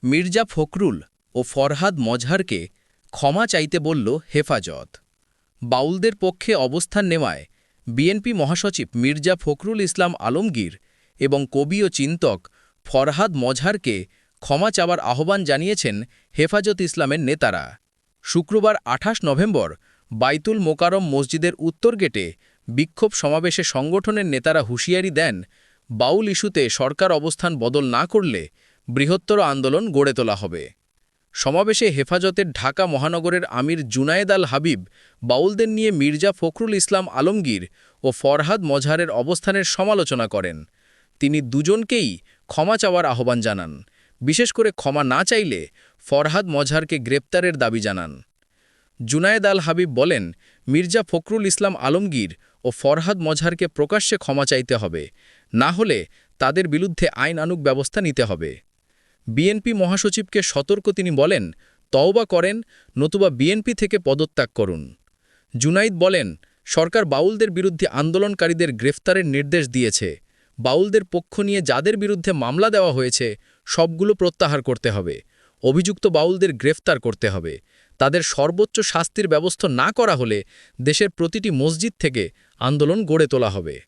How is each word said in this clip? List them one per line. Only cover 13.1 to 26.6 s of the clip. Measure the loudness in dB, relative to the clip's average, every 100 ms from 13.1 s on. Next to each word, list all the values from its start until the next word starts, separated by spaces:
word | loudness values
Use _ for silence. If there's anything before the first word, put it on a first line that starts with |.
| 2 0 0
মজহারকে | -2 0 -2 -2 -2 -4 -6 _ _ _
ক্ষমা | -2 2 2
চাওয়ার | 2 0 0
আহ্বান | 0 -2 0 0
জানিয়েছেন | 2 0 0 -2 -4 -4 -8 _ _ 0
হেফাজত | 2 2 0 0
ইসলামের | -2 -2 0 0
নেতারা। | 0 0 0 -2 -8 -16 _ _ _ _ -2
শুক্রবার | -2 2 2 2 0 -2
আঠাশ | -2 -2 -2
নভেম্বর | 0 2 2 0 -2 -6 _ _ _
বাইতুল | -2 0 0 0 0
মোকারম | 0 2 2 2 0
মসজিদের | 0 0 0 -2 -2
উত্তর | -4 2 2 2
গেটে | -2 -2 -6 -8 _ _ -6
বিক্ষোভ | -2 -2 2 0
সমাবেশে | 0 0 0 0 -2
সংগঠনের | -2 -2 0 -2 0 -2 0
নেতারা | 0 2 2
হুঁশিয়ারি | 0 -4 0 0 0
দেন, | 0 0 -2 -10 _ _ _ _
বাউল | -2 2 2 2
ইস্যুতে | -2 -2 0